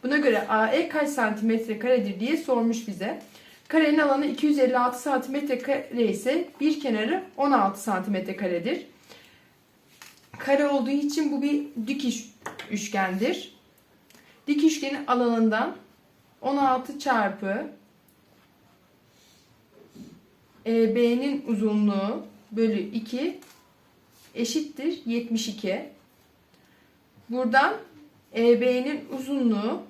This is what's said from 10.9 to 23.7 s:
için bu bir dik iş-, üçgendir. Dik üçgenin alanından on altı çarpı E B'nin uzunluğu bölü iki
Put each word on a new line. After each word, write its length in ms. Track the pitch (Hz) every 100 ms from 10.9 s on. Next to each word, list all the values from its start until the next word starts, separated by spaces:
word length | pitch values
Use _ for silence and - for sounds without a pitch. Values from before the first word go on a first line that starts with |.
için 420 | 285 294 320 294
bu 100 | 277
bir 220 | 285 294 - 240 220
dik 180 | 277
iş-, 260 | 247 214 - _ - - -
üçgendir. 840 | 208 - 196 185 190 247 359 - - _ _ _ _ _ - _ _ -
Dik 180 | 294
üçgenin 420 | 311 311 277 277 285
alanından 680 | 247 240 233 226 220 302 - - _ _ _ _ _
on 160 | 262 277
altı 420 | 269 254 254 285
çarpı 680 | 285 233 202 196 190 214 311 - _ _ _ _ _ _ _ _ _ _ _ _ _ _ _ _ _ _ _ - - - - - _ _ _ _ 226
E 280 | 226 220
B'nin 500 | 233 240 240 277 277 -
uzunluğu 800 | 208 214 208 208 196 196 285 - - _
bölü 280 | 220 226 202
iki 580 | - 233 - 247 330 - - - _